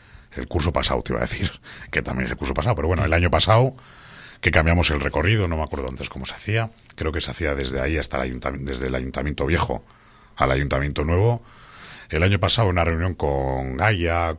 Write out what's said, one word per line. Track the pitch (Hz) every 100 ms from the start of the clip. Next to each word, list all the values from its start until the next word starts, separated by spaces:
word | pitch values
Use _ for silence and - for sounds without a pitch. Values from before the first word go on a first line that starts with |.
| - - -
el | - 64
curso | 87 82
pasado, | 67 65 65
te | -
iba | 58
a | 60
decir, | - - - -
<laughs> | - -
que | 73
también | - 64 64
es |
el | 60
curso | 65
pasado, | 67 110 90
pero | 78
bueno, | 85 73
el |
año | 85 87
pasado | 85 90 110 135 135 - - - - - -
que | -
cambiamos | 78 80 85 82
el | 73
recorrido, | 69 71 85 110 90
no | 80
me |
acuerdo | 73 73 65
antes | 64 65
cómo | 69 64
se | -
hacía, | - 110 113 - - -
creo | 80
que | 80
se | -
hacía | 60 78 69
desde | 65 65
ahí | 67 78
hasta | 69 69
el | 65
ayuntami-, | 64 65 67 69
desde | 64 65
el | 65
Ayuntamiento | 65 65 71 73 69
Viejo | 82 - 62 - - - - - -
al | 67
Ayuntamiento | 65 71 67 71 71 76
Nuevo. | 87 113 117 - - - - - - -
El | 76
año | 92 98
pasado, | 92 - 104
en |
una | 87
reunión | 85 82 92
con | 85 73 69 67 65 67 65
Gaia, | 104 98 85 85 85